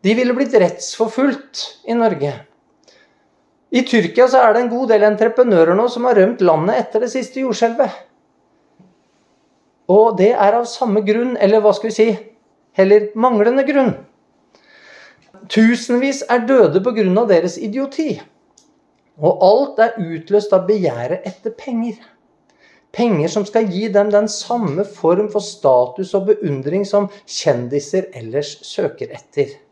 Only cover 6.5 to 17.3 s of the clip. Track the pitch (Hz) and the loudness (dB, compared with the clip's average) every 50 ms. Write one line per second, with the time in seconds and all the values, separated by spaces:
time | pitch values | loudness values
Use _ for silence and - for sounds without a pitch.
6.5 | 160 156 156 185 233 254 247 - - 220 233 240 247 262 240 - - 269 269 254 | 2 2 2 0 -2 -2 -4 -2 -2 -2 -2 -2 -4 -6 -8 -6 -8 -6 -6 -4
7.5 | 214 - 233 226 233 254 277 208 - - - _ _ _ _ _ _ _ _ _ | -2 -2 -2 -2 0 0 -2 -2 -2 -12 -20 _ _ _ _ _ _ _ _ _
8.5 | _ _ _ _ _ _ _ _ _ _ _ _ _ _ _ _ _ _ _ _ | _ _ _ _ _ _ _ _ _ _ _ _ _ _ _ _ _ _ _ _
9.5 | _ _ _ _ _ _ _ _ 180 202 220 226 214 185 185 208 247 247 202 196 | _ _ _ _ _ _ _ _ 4 4 4 4 4 2 2 2 4 4 2 2
10.5 | 214 233 240 240 - - 269 240 196 208 208 196 214 226 240 254 247 214 208 196 | 2 2 -2 -4 -6 -6 -4 0 0 -2 0 0 0 0 0 -4 -2 0 0 2
11.5 | 214 220 202 214 202 202 - 220 208 - 214 233 208 185 - - _ _ _ _ | 2 4 4 2 2 2 -2 -8 0 0 2 2 2 -4 -8 -18 _ _ _ _
12.5 | _ _ _ _ _ - 190 190 202 214 208 208 - 220 226 254 247 214 208 226 | _ _ _ _ _ 0 2 4 4 4 4 0 -4 -2 0 0 2 2 0 2
13.5 | 247 269 269 269 294 277 269 233 - - - _ _ _ _ _ _ _ _ _ | 2 0 0 0 0 0 0 0 -2 -6 -12 _ _ _ _ _ _ _ _ _
14.5 | _ _ _ _ _ _ _ - - - - - _ _ _ _ _ 190 - - | _ _ _ _ _ _ _ -20 -20 -20 -20 -20 _ _ _ _ _ -20 -18 -4
15.5 | - 214 220 226 240 240 - - 240 240 262 277 269 277 - - 233 247 226 220 | 2 4 4 4 2 0 -2 -4 -2 -2 0 -2 -4 -4 -4 -2 -2 -2 0 2
16.5 | 269 262 214 156 147 190 190 247 240 220 214 185 180 202 240 220 | 4 4 4 4 4 0 -2 0 -2 0 0 2 2 0 2 2